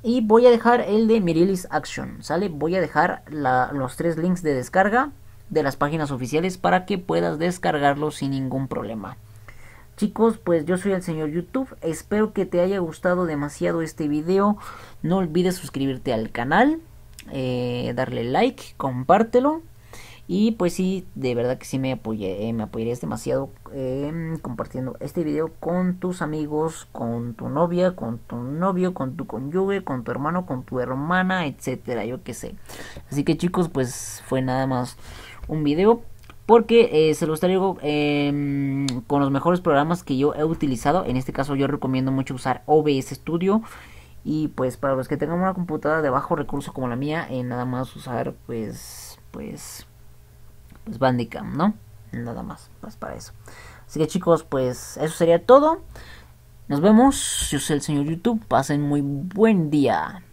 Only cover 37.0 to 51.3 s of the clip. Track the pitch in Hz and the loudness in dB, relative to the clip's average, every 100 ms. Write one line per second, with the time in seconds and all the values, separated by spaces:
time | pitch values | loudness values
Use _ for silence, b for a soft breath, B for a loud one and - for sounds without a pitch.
37 | 156 151 156 156 180 185 190 180 147 147 | 4 2 0 2 2 2 2 0 -2 2
38 | 147 147 143 143 143 139 139 139 139 127 | 2 2 2 0 0 0 0 0 -2 -4
39 | - 143 139 139 170 180 180 143 151 170 | 0 2 2 2 2 2 4 2 2 -2
40 | - 131 143 - 156 160 147 120 143 175 | -2 2 2 2 0 0 0 0 2 2
41 | - 127 127 - 139 139 139 143 139 131 | 2 -2 -2 -4 -2 0 0 0 0 0
42 | 131 135 131 131 131 123 - 156 151 135 | 0 0 -2 -4 -4 -4 4 4 4 0
43 | 131 131 - 165 185 214 226 B B B | -2 -10 -4 0 2 2 0 B B B
44 | B - - 156 151 - 127 117 139 131 | B -12 -4 -2 -2 -2 -4 -2 -2 -2
45 | 131 151 151 170 190 185 175 151 151 160 | -2 -4 -2 0 0 -2 -4 -2 0 0
46 | 151 131 - 165 143 139 - - 127 120 | 2 0 0 -2 -2 -4 -6 -6 -4 -4
47 | 143 160 - 127 123 120 123 123 131 - | -4 -4 -4 -6 -4 -4 -4 -4 -6 -10
48 | - 120 135 127 - 117 107 - - - | -8 -6 -6 -8 -10 -8 -6 -10 -14 -16
49 | - - - - - - - - - - | -18 -20 -18 -14 -12 -12 -14 -18 -20 -20
50 | - - - - - - - - - 110 | -20 -20 -20 -20 -20 -20 -20 -18 -14 0
51 | 131 123 117 | 2 2 -2